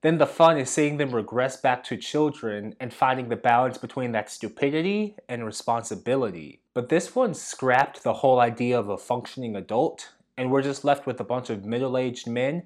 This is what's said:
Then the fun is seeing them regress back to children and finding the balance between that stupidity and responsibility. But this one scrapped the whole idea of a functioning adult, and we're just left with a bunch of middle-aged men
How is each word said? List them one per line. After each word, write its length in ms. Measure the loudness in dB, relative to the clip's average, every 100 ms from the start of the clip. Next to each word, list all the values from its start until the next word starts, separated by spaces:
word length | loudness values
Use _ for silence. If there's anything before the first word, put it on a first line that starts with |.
Then 160 | 4 4
the 80 | 4
fun 320 | 6 6 6
is 120 | 0
seeing 280 | 2 0 2
them 160 | -2
regress 440 | -2 -2 -2 -2 0
back 260 | 0 0 -4
to 120 | -10
children 760 | -4 0 0 0 -6 -6 -8 -10
and 140 | -12
finding 360 | 0 0 2 -2
the 60 | -2
balance 420 | 4 4 4 -2
between 360 | -10 -6 -2
that 180 | -2 -4
stupidity 840 | -8 -10 -2 -2 0 -2 -2 -4 -8 _
and 180 | -8 -8
responsibility. 1160 | -8 -2 -2 -2 -8 -2 0 0 -6 -14 -18 _
But 160 | -6 0
this 260 | 0 0 0
one 180 | 0
scrapped 680 | -2 -10 -4 2 4 4 0
the 100 | -4
whole 260 | 0 4 6
idea 400 | 4 2 0 0
of 80 | 0
a 100 | -6
functioning 580 | -4 -4 -4 -10 -8 -8
adult, 560 | -4 0 0 -2 -18 _ _ -6
and 140 | 0
we're 100 | 2
just 220 | 0 -2
left 240 | 0 0 0
with 120 | -8
a 20 |
bunch 260 | -4 -6 -4
of 140 | -8
middle-aged 640 | -4 -4 -2 -2 -4 -6 -6
men 360 | -2 -2 -4